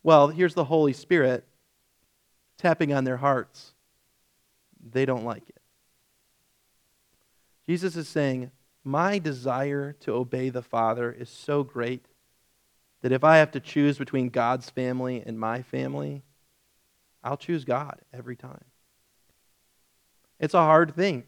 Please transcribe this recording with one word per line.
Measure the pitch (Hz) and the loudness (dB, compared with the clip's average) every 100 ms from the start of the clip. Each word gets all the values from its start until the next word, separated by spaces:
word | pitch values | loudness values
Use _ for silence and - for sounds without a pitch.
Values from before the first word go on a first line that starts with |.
Well, | 165 156 143 | 8 8 6
here's | 156 180 | 2 0
the | 165 | 0
Holy | 139 160 147 | 0 2 2
Spirit | 127 - 175 131 123 _ _ _ _ _ _ _ _ _ _ _ _ | -2 0 2 2 0 _ _ _ _ _ _ _ _ _ _ _ _
tapping | 180 160 151 | 0 2 0
on | 139 | 0
their | 131 127 | -2 0
hearts. | 139 131 - - - _ _ _ _ _ _ _ _ _ _ _ 117 | 0 0 -4 -18 -20 _ _ _ _ _ _ _ _ _ _ _ -8
They | 127 | -2
don't | 131 123 | -2 -2
like | 117 110 - | -4 -10 -14
it. | _ _ _ _ _ _ _ _ _ _ _ _ _ _ _ _ _ _ _ _ _ - | _ _ _ _ _ _ _ _ _ _ _ _ _ _ _ _ _ _ _ _ _ -6
Jesus | 170 180 165 | -4 -4 -6
is | 151 | -6
saying, | 156 143 127 127 _ _ _ | -2 -2 -2 -8 _ _ _
"My | 135 143 185 202 | -4 -2 0 -2
desire | 156 127 127 127 143 143 139 143 | -4 -6 -4 -4 -4 -4 -8 -10
to | - | -6
obey | 117 123 131 131 | -4 -4 -4 -4
the | 123 | -6
Father | 117 117 113 117 120 | -4 0 0 0 -4
is | 120 120 | -8 -18
so | - - 143 | -12 -4 -2
great | 127 123 120 127 _ _ _ _ _ _ _ _ _ _ | -2 -6 -6 -6 _ _ _ _ _ _ _ _ _ _
that | 127 | -2
if | 127 | 4
I | 151 160 | 6 6
have | 151 | 6
to | 139 | -2
choose | - 151 143 143 | -4 2 2 0
between | 139 139 127 | -4 -2 -2
God's | 123 117 131 - | 0 0 -2 -6
family | - 127 127 127 123 | -6 -4 -4 -6 -8
and | - 113 | -10 -8
my | 110 120 | -6 -6
family, | 123 131 131 143 143 143 _ _ _ _ _ _ _ _ _ _ | -8 -8 -6 -8 -8 -12 _ _ _ _ _ _ _ _ _ _
I'll | 120 143 | -10 -8
choose | - 170 | -6 -6
God | 131 127 147 - _ | -2 -4 -4 -16 _
every | 123 123 123 | -18 -16 -16
time." | 127 - _ _ _ _ _ _ _ _ _ _ _ _ _ _ _ _ _ _ | -16 -20 _ _ _ _ _ _ _ _ _ _ _ _ _ _ _ _ _ _
It's | 156 | 2
a | 190 | 4
hard | 156 156 165 | 6 6 6
thing. | 165 196 135 | 0 -2 -2